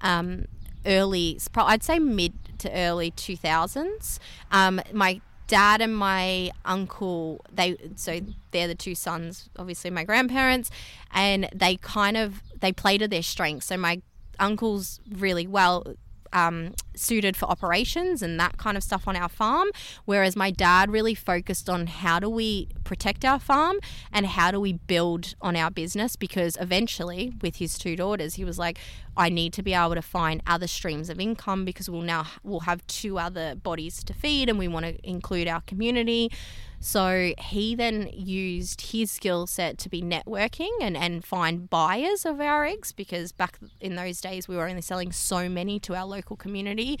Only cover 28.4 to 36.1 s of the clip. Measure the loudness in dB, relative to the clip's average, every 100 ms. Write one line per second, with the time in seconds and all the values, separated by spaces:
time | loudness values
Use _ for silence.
28.4 | -6 -2 -4 -4 -10 -14 -6 2 4 4
29.4 | 0 -2 2 4 4 2 -2 0 0 0
30.4 | 0 0 0 -4 -4 -4 -6 -4 -2 -2
31.4 | -2 -2 -2 -6 -6 -4 -2 -2 -2 -10
32.4 | -8 -4 -2 -2 -4 -8 -4 -4 -4 -4
33.4 | -6 -6 -6 -4 -6 -8 -8 -4 0 2
34.4 | 2 2 0 -2 -4 -6 -6 -8 -4 -2
35.4 | 0 -2 -4 -2 0 2 2